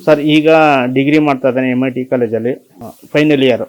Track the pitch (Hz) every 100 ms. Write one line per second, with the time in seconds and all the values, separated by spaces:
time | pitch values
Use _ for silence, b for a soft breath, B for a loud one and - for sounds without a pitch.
0 | 92 151 151 151 151 160 156 139 123 131
1 | 139 151 151 135 135 123 131 123 135 127
2 | 127 131 117 110 117 139 _ - 117 -
3 | - 147 151 147 131 113